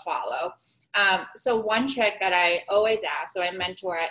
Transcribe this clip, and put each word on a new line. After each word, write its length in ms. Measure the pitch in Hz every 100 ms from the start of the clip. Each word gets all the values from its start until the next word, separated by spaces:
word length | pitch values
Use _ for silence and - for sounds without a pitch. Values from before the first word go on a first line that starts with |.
follow?" 480 | 175 143 - 127 175 - - _ _
Um, 340 | 208 196 185 -
so 220 | - 254 226
one 300 | 214 220 269
trick 280 | 247 208 202
that 140 | 190
I 280 | 180 175 175 -
always 320 | 202 220 220
ask, 300 | 156 147 160
so 80 | 190
I 100 | 180
mentor 460 | 185 180 185 190 165
at 140 | 165